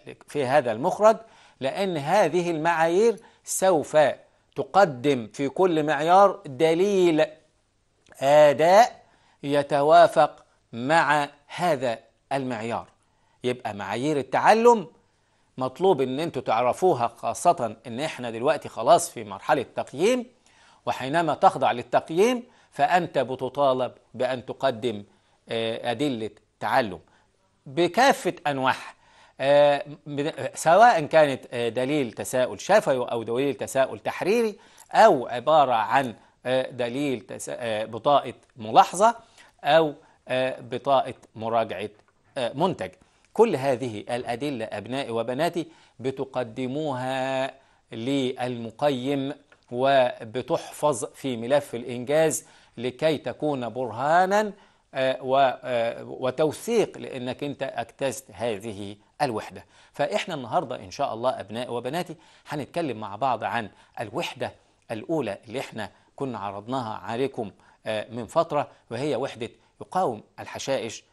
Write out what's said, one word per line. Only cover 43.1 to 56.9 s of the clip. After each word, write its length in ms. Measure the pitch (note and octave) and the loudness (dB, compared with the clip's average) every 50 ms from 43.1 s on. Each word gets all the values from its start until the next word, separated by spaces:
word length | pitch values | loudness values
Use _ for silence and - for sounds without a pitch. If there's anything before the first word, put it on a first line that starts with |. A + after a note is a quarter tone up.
| _ _ _ _ - | _ _ _ _ 0
كل 220 | - A#3 A3+ D#3+ | 2 2 2 2
هذه 440 | B2+ C3+ C#3 C3 A2+ C3+ A#2+ G#2+ G#2 | 0 -2 -2 -2 -2 -4 -6 -8 -10
الأدلة 640 | - - A#2+ B2 B2 A2+ B2 A#2+ C#3+ D3 C#3 A2 A2 | -8 -6 -6 -6 -6 -6 -6 -6 -6 -6 -6 -8 -8
أبنائي 460 | - - G#2 G2 A2+ B2+ C#3 B2+ A2+ | -8 -10 -10 -10 -8 -8 -8 -6 -4
وبناتي 560 | A2+ A2+ A#2 B2+ B2+ C3+ D#3+ E3+ E3+ F3+ D3+ - - _ _ _ _ - | -4 -4 -4 -4 -4 -2 -2 -2 -4 -6 -8 -10 -14 _ _ _ _ -10
بتقدموها 1500 | A#2 C3+ C3+ - C3 - - B2+ B2 A2+ A2+ B2+ C3 B2 C3 D3+ D#3 D3 C3 B2+ C3 B2+ C3+ C3 C3 C3+ C3+ C3 C3+ C3+ - _ _ _ _ _ _ _ | -8 -8 -6 -6 -8 -8 -6 -6 -6 -6 -6 -8 -6 -6 -6 -6 -6 -6 -6 -6 -6 -4 -4 -4 -4 -4 -2 -4 -4 -6 -8 _ _ _ _ _ _ _
للمقيم 1400 | A#2+ A2+ A#2 C3+ C#3 C#3 C3 B2 B2+ - B2 B2+ B2 A#2 A2+ A2 - - D3 D3 C#3 B2 B2 C#3 C#3+ C#3 C3+ C#3 D3+ - _ _ _ _ _ _ | -12 -8 -4 -2 -2 -2 -2 -2 -4 -4 -6 -6 -6 -8 -10 -12 -6 -2 -2 -2 0 -2 -2 -4 -4 -4 -4 -6 -8 -12 _ _ _ _ _ _
وبتحفظ 1300 | B2 B2 C3 C3+ C#3 C3 B2 B2 - - B2 A2 G#2+ B2+ A#2 - E3 D#3 - - - - D3+ D3+ C3+ G#2+ D3 | -4 -2 2 4 4 4 4 2 0 -6 -12 -8 -8 -6 -4 -2 -4 -4 -4 -8 -6 -2 0 0 0 0 -4
في 320 | - - - - C3+ B2 | -10 -10 -8 -6 -6 -6
ملف 380 | A2+ A#2 A#2+ C#3+ D3 D3 - - | -4 -2 0 0 0 0 -2 -8
الإنجاز 720 | A#2 A#2+ B2+ A#2+ B2 B2 B2 D3 D#3+ D#3+ D#3+ C3 - - _ _ _ _ _ _ | -10 -8 -8 -10 -8 -4 0 2 2 2 2 0 -4 -8 _ _ _ _ _ _
لكي 400 | A#2 A#2+ B2+ B2 - D#3 D#3+ D3+ | -8 -8 -8 -4 -2 -2 0 0
تكون 520 | A#2 - B2 A2+ - D3 D3+ C#3+ B2+ A#2+ A2+ | -2 -4 -8 -8 -4 -4 -4 -2 -4 -4 -6
برهانا، 840 | G#2+ B2+ C3 A2 G#2 A#2+ C3+ D3+ E3 F3+ F#3+ F#3 G3+ G#3 A3 G3+ G3 - _ _ _ _ _ _ - | -6 -6 -6 -6 -6 -4 0 2 4 4 4 4 2 0 0 -2 -6 -12 _ _ _ _ _ _ -4
آه، 300 | C#3 C3 C3 C3 - C#3 | -2 0 0 -2 -2 -2
و-، 140 | B2+ C3 C#3 C3+ B2+ - - - | 0 4 4 4 4 2 -2 -6
آه، 400 | C3 B2 A#2 A#2 A#2 A#2+ B2+ A#2+ | -4 -2 -2 -2 -2 -4 -8 -12
وتوثيق 960 | A#2+ C3+ - B2+ B2+ - - D#3 D3+ A#2+ - - A3 A#3+ G#3+ D#3+ - | -14 -8 -6 -4 -4 0 0 0 0 -2 -4 -6 -2 0 0 0 -2